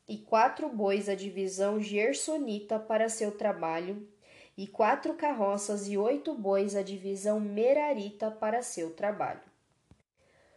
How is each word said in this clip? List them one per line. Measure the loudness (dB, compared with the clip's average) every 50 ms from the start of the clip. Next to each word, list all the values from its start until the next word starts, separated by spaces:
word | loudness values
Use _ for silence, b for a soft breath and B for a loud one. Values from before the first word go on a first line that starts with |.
| _
e | -12 -12 -10
quatro | -4 2 4 6 6 4 4 0 -6 -4
bois | -2 0 2 2 2 2 0 -2
à | -2
divisão | -4 -4 -6 -4 -4 -4 -4 0 0 0 2 2 0
gersonita | -2 0 0 2 2 2 2 0 -2 -2 -2 -2 -2 -2 -4 -6 -4 -4 -4 -4
para | -2 0 2 2 2 2
seu | 0 -2 -2 -4
trabalho, | -2 0 0 0 0 0 -2 -2 -2 -2 -4 -4 -6 -8 -10 -16 -20 B B B B B B B B
e | -12 -12 -6
quatro | 2 4 4 4 4 2 0 -4 -2
carroças | 0 0 0 2 2 2 2 2 0 -2 -2 -4 -2 -2 -2
e | 0 2
oito | 2 2 2 0 -2 -4
bois | -4 -2 0 2 4 4 2 2 0
à | -2
divisão | -4 -4 -6 -8 -6 -6 -6 -2 0 0 0 0
merarita | 0 -2 0 2 4 4 4 4 4 2 0 -2 -4 -8 -6 -4 -4 -4
para | -4 -2 -2 0 0 0
seu | -2 -4 -6 -6 -6 -6
trabalho. | -4 -2 -2 -2 0 0 -2 -4 -4 -8 -12 -20 _ _ _ _ _ _ _ _ -20 _ _ _ _ b b b b b b b b